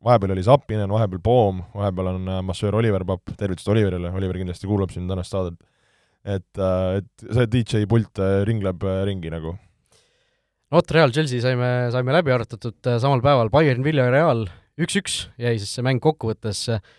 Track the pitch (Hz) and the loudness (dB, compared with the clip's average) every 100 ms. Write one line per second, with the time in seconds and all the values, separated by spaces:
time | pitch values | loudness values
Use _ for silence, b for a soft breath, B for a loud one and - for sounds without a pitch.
0 | 120 120 95 95 92 139 - 107 101 107 | 2 2 2 0 4 4 2 -4 0 0
1 | 107 92 101 123 104 92 85 104 101 92 | 0 -2 2 4 4 0 -8 -4 -4 -2
2 | 92 92 92 95 92 95 104 104 117 95 | -2 -4 -4 -6 -6 -4 -2 0 0 0
3 | 92 92 - - 101 90 - 110 101 90 | -2 -6 -6 -6 -6 -4 0 2 2 0
4 | 87 90 95 90 92 90 95 104 95 - | -4 -4 -4 -4 -6 -8 -2 0 0 -4
5 | 90 95 90 98 90 85 _ _ _ _ | -6 -6 -4 -4 -4 -8 _ _ _ _
6 | _ _ - 98 - - 95 92 92 98 | _ _ -6 -6 -6 -2 0 2 0 -2
7 | 95 _ - 117 117 123 113 110 101 117 | -6 _ -4 0 2 0 0 0 2 2
8 | 101 - 95 98 101 113 98 87 98 95 | 0 -2 0 2 2 0 -2 -4 -4 -2
9 | 98 95 80 82 80 92 _ _ _ _ | -2 -4 -8 -8 -8 -10 _ _ _ _
10 | _ _ _ _ _ _ - 156 - 156 | _ _ _ _ _ _ 0 0 2 4
11 | 147 127 156 123 123 123 123 123 123 123 | 4 2 -2 0 0 0 0 0 -2 -2
12 | 127 156 156 127 113 113 120 - 127 120 | 0 2 2 0 -2 -8 -12 -6 -2 0
13 | 135 135 131 139 110 139 156 123 139 151 | 2 2 4 4 4 4 4 2 0 2
14 | 123 135 165 120 101 b b - 165 202 | 2 4 2 2 -2 b b -6 -2 -2
15 | - - - - 120 113 101 - 123 131 | -2 -8 -8 -6 -2 -2 -4 -4 0 2
16 | 156 - 110 110 110 98 - 113 b | 0 0 -4 -4 -6 -6 -4 -4 b